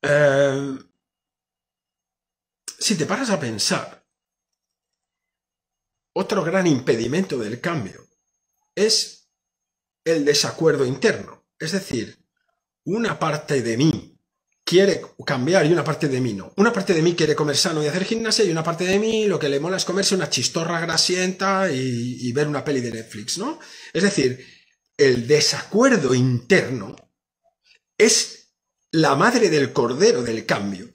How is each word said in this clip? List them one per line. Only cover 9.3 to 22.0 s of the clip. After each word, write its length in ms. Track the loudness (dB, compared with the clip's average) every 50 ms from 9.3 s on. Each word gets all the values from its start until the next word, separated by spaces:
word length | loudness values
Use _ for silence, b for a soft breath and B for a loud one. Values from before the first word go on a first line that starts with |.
| _ _ _ _ _ _ _ _ _ _ _ _ _ _ _
el 200 | -2 0 0 2
desacuerdo 600 | 2 2 2 0 -2 -4 0 2 2 2 2 0
interno. 600 | -2 -2 0 0 0 0 -2 -8 -16 -20 _ _ _ _ _
Es 140 | -10 -6 -6
decir, 460 | -6 -6 -4 -6 -6 -6 -8 -12 _ _ _ _ _ _ _ _ _ _ _ _ _ _
una 340 | -6 -4 -2 -2 -2 -2 -2
parte 440 | -2 -2 -2 -4 -4 -2 -2 -2 0
de 140 | -2 0
mí 440 | 2 2 2 2 0 -4 -14 _ _ _ _ _ _ _ _ _ _ _
quiere 380 | 2 4 4 4 4 2 -2 -6 -14 -18 _ -6
cambiar 400 | -4 -4 -2 0 2 2 4 4
y 60 | 4 4
una 100 | 2 2
parte 260 | -2 -2 -2 -2 -2
de 120 | 0 0
mí 120 | -2 -2 -4
no. 200 | -6 -10 -12 _
Una 160 | 2 2 2 2
parte 220 | 0 0 0 2
de 80 | 4 4
mí 120 | 2 2
quiere 200 | 2 2 2 2
comer 220 | 2 0 0 0
sano 260 | 0 0 0 0 -2 -2
y 40 |
hacer 180 | -2 -2 -2 -2
gimnasia 400 | -2 -4 -4 -2 -2 0 2 2
y 60 | 2
una 120 | 2 0 -2
parte 220 | -2 -2 -2 0
de 140 | 0 2 2
mí 280 | 2 2 0 0 0
lo 120 | 0 0 0
que 100 | 0 0
le 100 | 0 0
mola 180 | -2 -2 -2
es 80 | -2 -2
comerse 300 | -2 -2 0 0 0 0
una 160 | 0 -2 -2
chistorra 500 | -2 -2 -2 -2 -2 -4 -4 -2 -4 -4
grasienta 880 | -4 -2 0 0 0 0 0 0 0 -2 -2 -2 -2 0 0 0 0 0 -2
y, 460 | -2 -2 -2 -4 -4